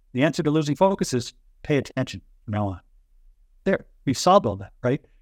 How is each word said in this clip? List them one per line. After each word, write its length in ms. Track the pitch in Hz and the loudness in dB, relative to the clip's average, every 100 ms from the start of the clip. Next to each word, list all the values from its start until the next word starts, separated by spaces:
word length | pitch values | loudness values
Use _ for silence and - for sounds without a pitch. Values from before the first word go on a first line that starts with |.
| _ | _
The 100 | 123 | 0
answer 200 | 151 151 | 0 0
to 80 | 151 | 0
losing 240 | 151 147 143 | 0 0 2
focus 380 | 190 190 185 | 2 2 -2
is, 200 | 127 - - _ _ | -4 -6 -12 _ _
"Pay 140 | - 147 | -2 -2
attention 440 | - - 131 98 - _ | -2 -6 -6 -8 -16 _
from 100 | - | -6
now 140 | 104 104 | -4 -2
on." 120 | 90 _ _ _ _ - _ _ _ | -6 _ _ _ _ -20 _ _ _
There, 220 | - 196 - _ - | -2 -2 -2 _ -6
we've 120 | 123 | 0
solved 280 | - 196 120 | 4 4 4
all 120 | 98 | -6
that, 160 | 98 _ | -10 _
right? 180 | 123 131 _ _ | -4 -4 _ _